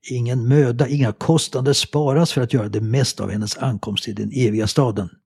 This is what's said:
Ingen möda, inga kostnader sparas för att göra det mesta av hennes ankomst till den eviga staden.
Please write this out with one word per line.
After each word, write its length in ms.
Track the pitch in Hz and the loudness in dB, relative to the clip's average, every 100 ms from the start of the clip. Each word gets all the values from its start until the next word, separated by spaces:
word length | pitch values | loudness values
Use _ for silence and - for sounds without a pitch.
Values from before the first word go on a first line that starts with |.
| - | -6
Ingen 360 | 127 120 127 120 | -4 -2 0 4
möda, 400 | 143 131 120 127 | 4 4 2 0
inga 240 | 143 120 | 2 0
kostnader 600 | 104 - 160 - 131 131 | 0 0 2 0 -2 0
sparas 580 | 135 - 147 147 139 170 | 0 0 0 2 2 2
för 100 | - | 0
att 120 | 120 | 0
göra 160 | 135 104 | 0 0
det 120 | 107 | -2
mesta 420 | 110 131 131 - | 0 0 0 -2
av 80 | 98 | -4
hennes 260 | 101 104 - | -4 -4 -2
ankomst 460 | 135 104 - 98 | -4 -4 -6 -6
till 120 | - 107 | -6 -6
den 160 | 107 | -4
eviga 340 | 131 120 107 104 | 0 2 2 0
staden. 420 | - 131 104 92 _ | 2 0 0 -6 _